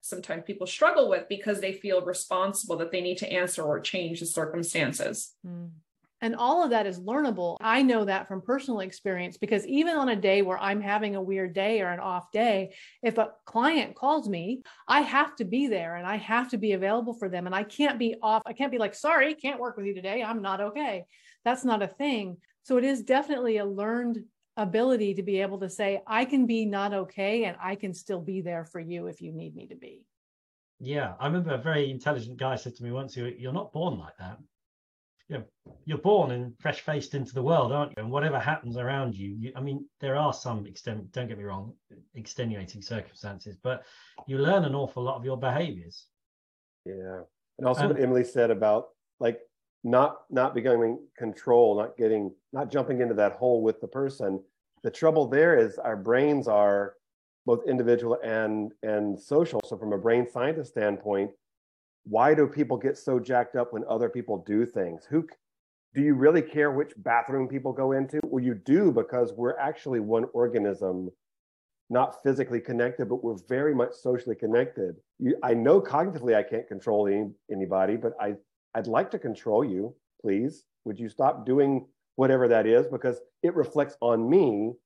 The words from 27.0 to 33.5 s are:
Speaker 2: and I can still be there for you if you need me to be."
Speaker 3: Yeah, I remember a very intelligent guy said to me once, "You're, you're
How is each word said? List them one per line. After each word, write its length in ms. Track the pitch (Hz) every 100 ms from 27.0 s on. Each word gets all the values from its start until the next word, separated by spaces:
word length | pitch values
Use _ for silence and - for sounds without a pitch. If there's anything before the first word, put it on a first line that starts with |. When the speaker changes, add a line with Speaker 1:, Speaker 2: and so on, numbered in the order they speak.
| 185 - 196 226
Speaker 2:
and 120 | 214 180
I 140 | - 202
can 180 | 202
still 260 | 180 - 190
be 200 | 165 190
there 240 | 175 170
for 160 | 165 180
you 260 | 165 175 175
if 160 | -
you 80 | 165
need 220 | 160 165
me 140 | 156 190
to 80 | -
be." 260 | - - _ _ _ _ _ _ _ _
Speaker 3:
Yeah, 340 | 127 147 110 -
I 60 | 143
remember 260 | 175 165
a 40 | 131
very 300 | 143 156 139
intelligent 460 | 127 147 139 113 123
guy 180 | 131 123
said 180 | 127
to 80 | -
me 80 | 120
once, 260 | 127 135 127
"You're, 120 | 120
you're 240 | - 127